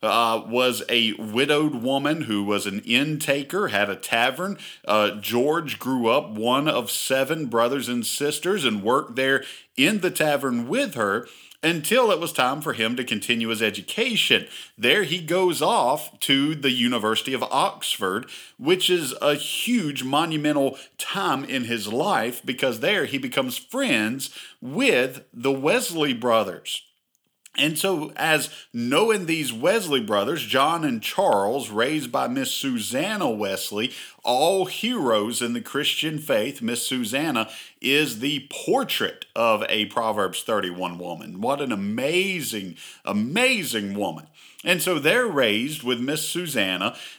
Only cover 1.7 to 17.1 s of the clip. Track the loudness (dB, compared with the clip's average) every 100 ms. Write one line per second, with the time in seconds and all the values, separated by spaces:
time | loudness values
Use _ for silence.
1.7 | 0 0 0 0 -2 -2 -2 0 0 -2
2.7 | -4 0 0 2 -2 0 -2 -2 -2 0
3.7 | 2 0 -2 0 2 2 0 -6 -6 -12
4.7 | -10 0 2 2 0 -2 2 2 2 -2
5.7 | -6 -4 0 2 2 0 -2 0 2 2
6.7 | 0 0 -4 0 0 0 -2 0 2 2
7.7 | 2 -2 -2 -2 -2 -2 -2 -2 0 0
8.7 | 0 2 2 0 -2 2 2 -2 -18 -8
9.7 | 2 2 2 0 0 2 2 0 -2 -2
10.7 | -2 -2 0 0 0 -4 -18 -20 -4 -2
11.7 | 0 2 4 4 2 0 0 2 0 -4
12.7 | 0 0 0 -2 -2 0 0 0 0 0
13.7 | -2 -6 -2 0 0 2 2 0 -16 -18
14.7 | -2 2 4 2 -2 0 2 2 2 2
15.7 | 4 4 0 -4 -6 0 2 2 0 0
16.7 | 2 2 2 2